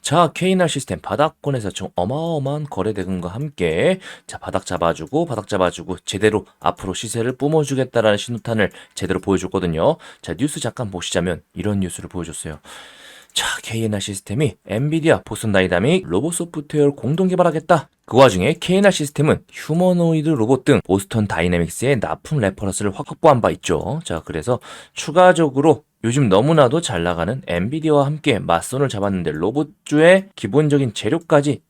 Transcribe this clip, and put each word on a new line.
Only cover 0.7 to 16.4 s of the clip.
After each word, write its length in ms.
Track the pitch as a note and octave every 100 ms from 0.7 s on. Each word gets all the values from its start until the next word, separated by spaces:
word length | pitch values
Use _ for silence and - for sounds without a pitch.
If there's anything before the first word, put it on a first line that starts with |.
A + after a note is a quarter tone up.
| C#3 - -
바닥권에서 680 | - - D3+ _ C#3+ C3 G2+
좀 200 | - F#2 -
어마어마한 680 | F#2 C#3+ E3 D#3+ C3+ D3 D3
거래 220 | - G2
대금과 360 | G2 F#2 F#2 F2
함께 720 | G2+ D3+ - E2+ D#2+ D3 F#3+ - - -
자, 140 | -
바닥 260 | - F#2 -
잡아주고, 640 | F2 E2+ D#2 D#2+ C#3+ E3+
바닥 200 | A2 G2
잡아주고 500 | G2+ F2+ E2+ E2+ F2
제대로 440 | - G2 G#2+ G#2 - _
앞으로 360 | - - F#2+ F2
시세를 380 | G#2+ A#2 A#2
뿜어주겠다라는 840 | B2+ C#3+ D#3 C#3+ C3+ B2+ A#2+ G#2+ G#2
신호탄을 540 | - A#2 - A2 F#2 - - -
제대로 240 | F2+ F2+
보여줬거든요. 760 | - F#2 F2+ G2 F2+ D#2 G#2+ E3 - -
자, 100 | -
뉴스 260 | E2 D3 -
잠깐 300 | A#2 - A2
보시자면 540 | F2+ - F#2 F2 E2 _
이런 280 | - G2+ G2+
뉴스를 280 | F2+ - E2+
보여줬어요. 480 | F2+ E2 D2+ E2 D2 - - - - - - _
자, 140 | - - -
케이엔알 360 | - A2+ A2 G#2
시스템이 580 | G2 G2 - G#2 C#3+ - -
엔비디아, 540 | G#2+ D3 D#3+ D#3+ B2 -
보슨 260 | A2 A2
다이나믹, 520 | F#2+ F#2 F2 A#2 F#3 F3+
로봇 300 | F2+ D3+
소프트웨어를 600 | E3+